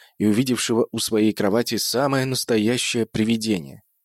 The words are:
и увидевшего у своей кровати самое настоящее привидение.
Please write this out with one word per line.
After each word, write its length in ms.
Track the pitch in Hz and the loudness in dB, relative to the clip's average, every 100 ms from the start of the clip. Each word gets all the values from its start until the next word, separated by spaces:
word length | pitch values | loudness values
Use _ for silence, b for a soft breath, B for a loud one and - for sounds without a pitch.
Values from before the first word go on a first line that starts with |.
| b b | b b
и 80 | 104 | 2
увидевшего 640 | 104 131 117 - 113 - | 2 2 0 0 0 0
у 80 | 113 | -2
своей 340 | - 110 107 | -2 2 2
кровати 440 | 98 104 113 117 110 | 2 0 0 0 -4
самое 480 | - 120 143 135 131 | -2 0 0 0 -2
настоящее 800 | 127 - 113 107 123 - 120 110 | -4 0 0 2 0 -2 -2 -2
привидение. 800 | - 110 113 110 95 69 - _ _ | 0 0 0 0 -2 -4 -18 _ _